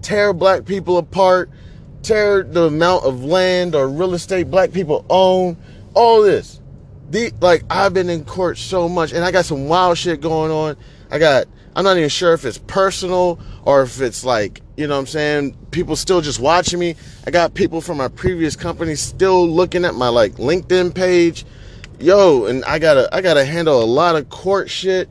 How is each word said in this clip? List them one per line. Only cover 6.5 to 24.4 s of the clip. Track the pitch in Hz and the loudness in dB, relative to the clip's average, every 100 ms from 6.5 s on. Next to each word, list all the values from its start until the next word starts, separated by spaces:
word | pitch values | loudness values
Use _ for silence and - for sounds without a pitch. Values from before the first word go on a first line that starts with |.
| - - - - - - | -18 -20 -20 -20 -20 -8
The, | 170 233 110 | -6 -4 0
like, | 180 165 - | 2 2 0
I've | 175 196 | -2 0
been | 180 180 | 0 -2
in | 170 147 | -4 -8
court | - 180 - | -4 -4 -4
so | - 185 170 | -6 -4 -2
much, | 175 156 | -2 -2
and | 131 | -2
I | 175 | 0
got | 180 170 | 0 0
some | 147 139 | -4 -2
wild | 170 180 170 | 2 2 0
shit | 180 156 | -2 -4
going | 156 160 156 | -4 -4 -2
on. | 156 156 143 - - - | -4 -4 -8 -16 -20 -8
I | 143 | 0
got, | 156 131 - - - - | 2 2 0 -10 -12 -2
I'm | |
not | 190 185 | 0 2
even | 151 | 0
sure | - 180 | 0 0
if | 165 131 | 0 -2
it's | 104 | -10
personal | - 196 190 180 185 185 180 170 - - - | -8 -2 -2 -2 -4 0 0 -2 -12 -6 2
or | 139 | 2
if | 131 123 | 2 -2
it's, | 131 - | -6 -6
like, | 123 120 101 - - - | -4 -2 -2 -8 -20 -8
you | 147 | -4
know | 143 | -4
what | |
I'm | 135 | -4
saying, | 151 151 147 143 127 - | -4 -2 -2 -4 -8 -12
people | 160 143 151 | -8 -6 -4
still | - 180 | 0 0
just | 147 113 | 0 -2
watching | 127 175 175 175 | 2 2 0 -4
me. | 175 160 - - - | -4 -6 -16 -14 -2
I | |
got | 165 165 | 0 0
people | - 185 165 | 0 -4 -4
from | 156 156 | -8 -6
my | 127 | -6
previous | 123 185 175 160 139 | -4 -6 -2 -4 -4
company | 175 165 165 147 | -8 -6 -6 -6
still | - 131 190 185 175 | -8 0 2 4 2
looking | 165 180 185 175 | 2 0 0 -2
at | |
my, | - 123 | -2 0
like, | 120 107 - | 2 2 0
LinkedIn | 113 180 - 180 180 | -2 -2 0 0 0
page. | 180 185 180 170 160 - - - - - - | -2 0 2 2 -2 -16 -20 -20 -20 -20 -4
Yo, | 143 202 196 139 104 | 2 6 6 4 2
and | 127 - | -4 -4
I | 156 | 0
gotta, | 156 143 120 - | 4 4 4 0
I | |
gotta | 185 151 135 | 2 2 2
handle | 165 165 135 | -2 0 2
a | 113 | 2
lot | 127 170 160 | 2 2 0
of | 135 | -4
court | - | -10